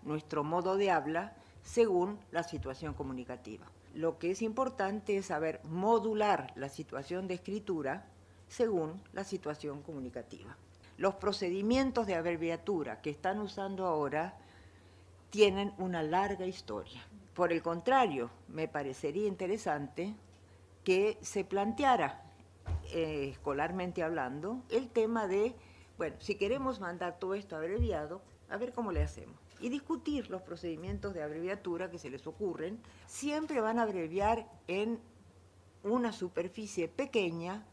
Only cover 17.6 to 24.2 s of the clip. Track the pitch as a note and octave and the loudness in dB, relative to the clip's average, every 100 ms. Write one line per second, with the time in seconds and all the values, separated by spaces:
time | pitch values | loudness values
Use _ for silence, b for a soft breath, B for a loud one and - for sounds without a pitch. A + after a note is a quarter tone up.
17.6 | E3+ E3+ G#3 C4 A3+ C#3 A#2 - - D3+ | 0 0 4 6 6 2 -4 -8 -10 -4
18.6 | D#3+ D3 C#3 C3 D3+ E3 G#3+ F#3+ F#3 G#3+ | -4 -2 -4 -2 -2 0 0 0 -2 -2
19.6 | F#3+ D3 C#3 - F#3 G#3+ - B B B | 0 -2 -2 -4 -6 -6 -14 B B B
20.6 | - - - F#3 G#3 - - G3+ F#3+ G3 | -20 -2 4 6 4 0 -4 -4 0 0
21.6 | G#3 A#3 C#4 A#3+ C#3 - - - - - | 0 4 6 6 4 -2 -14 -20 -20 -10
22.6 | - - - E3 D#3+ D3+ C#3 C3+ D3 C#3 | -4 -2 -2 0 0 0 -2 -4 -2 0
23.6 | E3 F#3 F3+ F3 D#3+ E3 | 0 0 -2 -2 0 0